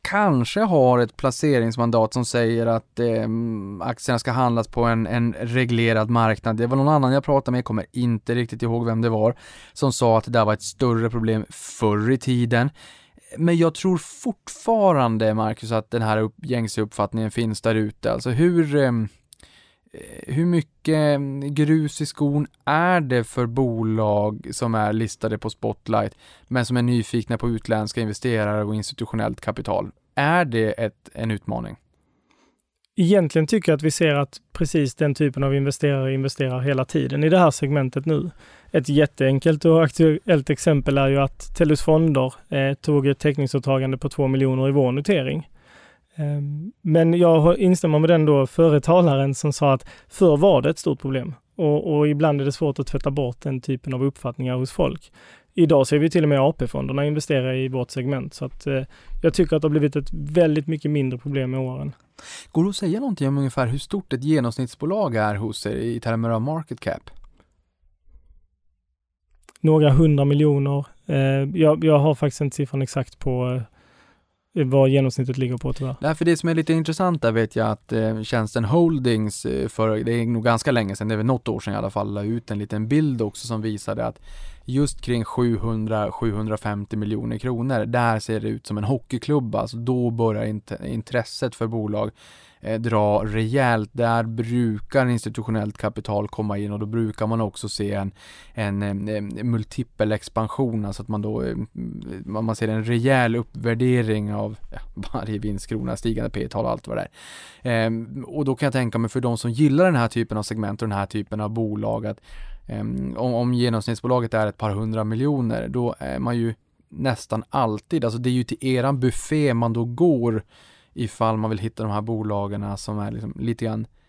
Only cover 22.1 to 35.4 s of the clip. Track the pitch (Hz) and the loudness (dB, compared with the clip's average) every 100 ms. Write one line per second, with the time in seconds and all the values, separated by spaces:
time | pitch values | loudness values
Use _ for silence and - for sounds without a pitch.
22.1 | - 147 147 151 _ - 151 175 180 139 | -2 0 0 -2 _ 0 2 4 2 2
23.1 | 123 113 - 120 120 127 113 110 110 107 | 0 0 -2 -2 0 0 0 0 2 2
24.1 | 104 104 104 - - 120 113 107 110 110 | 2 0 -2 -8 -4 -2 0 0 0 -2
25.1 | - 110 107 110 - 113 104 - 110 104 | -4 -4 -4 -6 -6 -6 -6 -2 -2 -2
26.1 | - - - - 123 117 123 120 120 107 | -6 -20 -20 -6 -2 0 2 2 2 0
27.1 | 120 107 113 120 113 - 110 107 - 110 | -2 -2 -2 -2 -4 -2 -2 -2 -4 -4
28.1 | 104 127 113 104 107 104 107 104 - 113 | -4 -2 0 0 -2 -2 -4 -6 -8 -6
29.1 | 113 107 - - 113 107 92 104 - _ | -4 -4 -4 -8 -6 -4 -4 -4 -10 _
30.1 | - 143 175 143 113 110 - 110 - - | -2 2 2 2 0 0 0 -4 -6 -16
31.1 | - 113 104 - 92 57 - _ _ _ | -8 -4 -4 -6 -8 -8 -14 _ _ _
32.1 | _ _ _ _ _ _ _ _ - 170 | _ _ _ _ _ _ _ _ 0 4
33.1 | 202 165 160 156 220 175 151 151 - 165 | 6 4 2 2 2 2 2 2 2 2
34.1 | 143 143 - _ - 160 165 139 - 151 | 2 -2 -6 _ -4 -2 0 0 0 -2
35.1 | 139 147 131 | 2 0 0